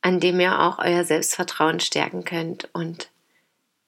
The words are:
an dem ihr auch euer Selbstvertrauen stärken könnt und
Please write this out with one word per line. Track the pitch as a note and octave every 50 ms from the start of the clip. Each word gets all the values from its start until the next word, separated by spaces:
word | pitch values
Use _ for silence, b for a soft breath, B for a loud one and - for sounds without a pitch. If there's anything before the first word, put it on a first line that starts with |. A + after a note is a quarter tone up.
an | - F#3 F#3 F3+
dem | E3 F3+ F3 F#3
ihr | F3+ F#3 - -
auch | - F3 F3+ -
euer | - F3 F3 F3 F3
Selbstvertrauen | F3 D3+ E3 - - - - F3+ - - - D#3 D#3+ D#3+ E3+
stärken | - - - - - - - F3+ E3+
könnt | - F3 E3 D#3+ E3 - - - - _
und | F3 E3 E3 E3 E3 - - _ _ _ _ _ _ _ _ _ _ _ _ _ _ _